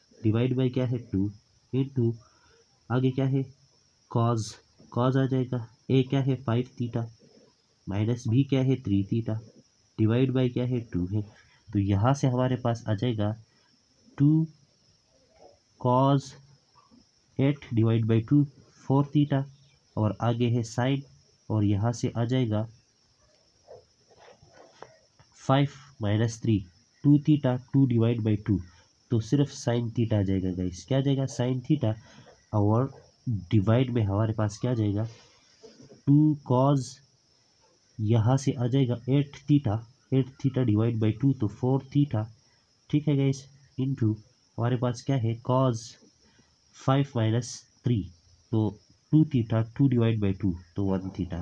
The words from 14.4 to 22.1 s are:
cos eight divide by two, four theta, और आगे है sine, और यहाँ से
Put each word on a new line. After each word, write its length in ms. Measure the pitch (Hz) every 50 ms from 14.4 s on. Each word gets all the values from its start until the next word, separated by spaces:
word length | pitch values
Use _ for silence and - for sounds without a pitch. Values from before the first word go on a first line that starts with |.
| 160 156 - _ _ _ _ _ _ _ _ _ _ _ _ _ _ _ _ _ - - _ _ _ _ _ -
cos 440 | - 123 123 127 135 139 143 139 - - - - - _ _ _ _ _ _ - _ _ _ _ _ _ _ _ _ _ - -
eight 260 | 135 143 147 151 - - 120
divide 280 | 113 113 113 113 117 113 110
by 80 | 113 113 113
two, 100 | - 147 147 143 143 - - - _ _ - -
four 160 | - 135 139 143 139 -
theta, 260 | 151 147 147 139 135 139 - - _ _ _ _ _ _ _ -
और 200 | 107 107 104 101 -
आगे 260 | 113 117 120 117 123 117
है 120 | 117 123 113
sine, 380 | - - 123 120 131 139 135 139 - - _ _ _ _ _ _ -
और 140 | 110 110 104
यहाँ 280 | 101 104 98 107 120 117
से 180 | - - 117